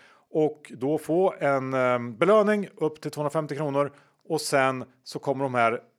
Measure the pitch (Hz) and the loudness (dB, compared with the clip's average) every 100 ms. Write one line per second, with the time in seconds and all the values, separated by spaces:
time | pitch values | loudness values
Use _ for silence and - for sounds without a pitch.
0 | - _ _ 165 151 151 - 120 127 156 | -20 _ _ -2 -2 -2 -16 -6 -4 -2
1 | - 165 190 - 147 139 131 131 127 123 | -2 0 0 0 0 0 0 0 2 0
2 | 120 117 170 214 208 208 196 - 156 156 | -2 0 4 4 4 2 -2 -4 -4 -4
3 | 151 151 147 160 151 139 151 139 143 - | -10 -4 -4 -2 -4 -4 -2 0 -2 -4
4 | _ _ - 160 - 143 131 131 120 _ | _ _ -6 -6 0 2 2 0 -8 _
5 | - 151 - 131 135 123 117 110 - | -14 -8 -4 -2 -2 2 2 2 -6